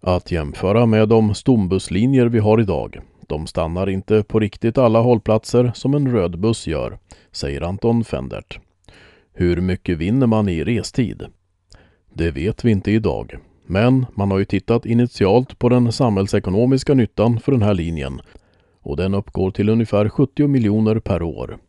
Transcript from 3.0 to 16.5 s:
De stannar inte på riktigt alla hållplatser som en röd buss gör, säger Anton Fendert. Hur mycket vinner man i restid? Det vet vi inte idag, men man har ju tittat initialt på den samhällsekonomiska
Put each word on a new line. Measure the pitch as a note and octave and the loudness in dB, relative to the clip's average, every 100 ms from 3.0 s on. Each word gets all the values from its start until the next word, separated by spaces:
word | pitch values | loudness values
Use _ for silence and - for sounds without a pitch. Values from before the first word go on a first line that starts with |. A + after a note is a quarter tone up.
| - _ - | -20 _ -10
De | D2+ E2 | -8 -6
stannar | - E2 E2+ G2 | -4 -4 -2 -4
inte | F#2+ - G#2+ | -4 0 0
på | G#2 A2 | 2 0
riktigt | G#2 - A#2 A#2 | -2 -2 -2 2
alla | B2 A2+ | 2 4
hållplatser | A#2 A#2 - A2 - A#2+ B2 | 4 2 2 0 2 0 0
som | A2+ C3 | -2 -2
en | C#3+ C#3 | 0 0
röd | A#2+ F2 E2+ | 0 -2 -2
buss | G#2+ A2+ - | -2 -2 -4
gör, | D2+ A#1+ - _ - _ | -6 -6 -10 _ -20 _
säger | - C#2+ C#2 | -10 -8 -6
Anton | E2+ G2+ A#2 A#2 | -6 -2 0 0
Fendert. | A2+ - C2 A1+ - - _ _ - - - _ _ | -2 -6 -8 -12 -14 -20 _ _ -20 -20 -20 _ _
Hur | - F3 E2+ | -2 0 2
mycket | F#2 F#2 - E2+ | 0 -2 -2 -2
vinner | E2+ B2 B2+ | 0 2 2
man | A2 G#2 | 2 0
i | E2 | -2
restid? | D2 A#2 - - A2 G1+ - _ _ _ _ - _ _ _ | -2 -4 -4 -4 -4 -6 -16 _ _ _ _ -20 _ _ _
Det | - E2+ | -6 -4
vet | C2+ E2+ - | -2 -6 -2
vi | B2 | 0
inte | G#2 - | 0 2
idag, | A2 G2+ A#1 A1 - _ _ _ | 0 0 -4 -8 -16 _ _ _
men | F#2+ A#2+ C3 B2+ | 0 2 2 0
man | - G2 | -4 0
har | F#2+ | 0
ju | |
tittat | G2+ G2+ - A#2 A2 | 0 -2 0 -2 2
initialt | A#2 B2 - G2+ A2+ C3 - | 0 0 0 2 2 0 -2
på | A#2+ | 2
den | B2 A#2+ | 2 2
samhällsekonomiska | - C3 G2 G2 G#2 F#2+ | 0 0 2 0 -2 0